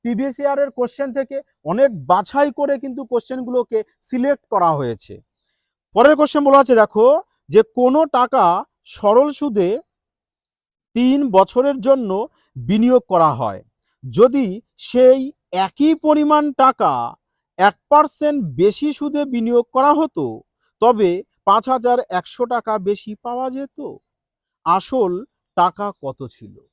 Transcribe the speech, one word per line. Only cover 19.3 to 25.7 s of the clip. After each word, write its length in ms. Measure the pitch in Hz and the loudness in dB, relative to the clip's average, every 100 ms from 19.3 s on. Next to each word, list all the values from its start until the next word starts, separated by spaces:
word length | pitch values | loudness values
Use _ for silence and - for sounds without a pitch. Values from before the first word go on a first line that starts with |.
বিনিয়োগ 320 | 240 226 240 233 254 | -4 0 -2 0 0
করা 160 | 277 294 | 2 2
হতো, 260 | 311 - 131 110 _ _ _ _ | 0 -4 -8 -8 _ _ _ _
তবে 280 | 226 220 190 175 - _ - | 2 2 0 -2 -8 _ 0
পাঁচ 160 | 208 240 | 0 0
হাজার 240 | 262 240 247 - 180 | -2 0 -2 -2 -8
একশো 240 | - - 240 | -8 -8 -6
টাকা 200 | 240 226 214 185 | -4 -4 -6 -4
বেশি 240 | 202 - 214 240 | -6 -10 -14 -10
পাওয়া 220 | 247 262 262 | -8 -8 -10
যেত। 220 | 277 - 247 - _ _ _ _ _ _ 160 | -14 -14 -16 -16 _ _ _ _ _ _ -2
আসল 460 | 185 - 262 190 180 262 _ _ - | -2 -2 -2 -2 -2 -10 _ _ -2
টাকা 300 | 180 | -2